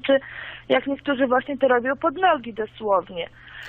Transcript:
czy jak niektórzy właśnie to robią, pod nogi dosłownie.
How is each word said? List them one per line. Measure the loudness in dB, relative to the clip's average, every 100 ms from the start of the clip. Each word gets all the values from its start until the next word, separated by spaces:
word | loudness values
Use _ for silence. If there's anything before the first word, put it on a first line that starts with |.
| 2
czy | 2 0 -14 -14 -16 0
jak | 0 0
niektórzy | -6 -2 0 2
właśnie | 2 0 0
to | 4
robią, | 4 2 -2
pod | -2 2
nogi | 2 2 -2
dosłownie. | -8 -8 -6 0 0 0 -8 -10 -12 -20 -18